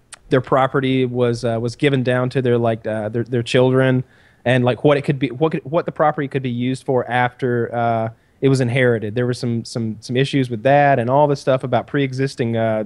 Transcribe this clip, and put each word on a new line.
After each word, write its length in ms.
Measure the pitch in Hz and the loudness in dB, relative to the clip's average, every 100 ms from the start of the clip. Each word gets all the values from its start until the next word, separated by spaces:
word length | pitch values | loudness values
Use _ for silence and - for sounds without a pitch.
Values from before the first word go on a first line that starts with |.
| _ - - | _ -20 0
their 100 | 131 | 0
property 640 | - 139 139 143 131 131 | 2 2 2 0 0 0
was, 400 | 127 123 120 117 | 0 0 -2 0
uh, 140 | 120 113 | -4 -2
was 160 | 117 - | -4 0
given 260 | 147 135 | 0 2
down 280 | 123 123 127 | 0 0 0
to 100 | 139 | 0
their, 160 | 123 120 | 0 2
like, 280 | 117 113 113 | 0 -2 -4
uh, 220 | 110 107 | -6 -4
their, 160 | 117 | -6
their 180 | 117 123 | -2 -4
children, 640 | 117 127 131 131 131 127 - _ _ _ | 2 2 4 4 2 0 -4 _ _ _
and, 200 | 120 127 | 0 2
like, 200 | 123 113 | 2 2
what 120 | 147 143 | 2 2
it 60 | |
could 160 | 151 139 | 0 -2
be, 120 | 135 | -4
what 220 | 131 160 | -2 -2
could, 120 | 160 | -2
what 220 | 135 165 170 | -2 -4 -2
the 60 | |
property 360 | - 151 151 139 | 0 0 0 -6
could 140 | 139 | -4
be 80 | 131 | -4
used 340 | 120 123 131 | -4 -4 -4
for 240 | - 123 113 | -2 -2 0
after, 640 | 123 123 - 127 120 117 | 0 0 -2 -2 -2 -2
uh, 340 | 117 117 113 113 - _ _ | -2 0 0 -4 -8 _ _
it 80 | 135 | 0
was 120 | 135 | 2
inherited. 540 | 120 131 123 113 107 | 0 2 2 2 -2
There 100 | 113 123 | -2 -2
were 60 | |
some, 300 | 120 120 117 | -2 -4 -4
some, 320 | 117 127 113 110 | -6 -6 -6 -8
some 160 | - 123 | -4 -2
issues 340 | 139 143 123 | 0 0 -2
with 120 | 110 | 0
that 340 | 127 143 143 131 | 2 4 4 4
and 100 | 117 | 2
all 180 | 139 147 | 2 2
this 140 | 139 | 0
stuff 240 | - 131 | 0 -2
about 220 | 127 120 - | 0 -2 -2
pre-existing, 720 | 147 135 127 139 - 117 113 | -2 -2 -2 -4 -2 -2 0
uh, 280 | 113 110 | 0 -2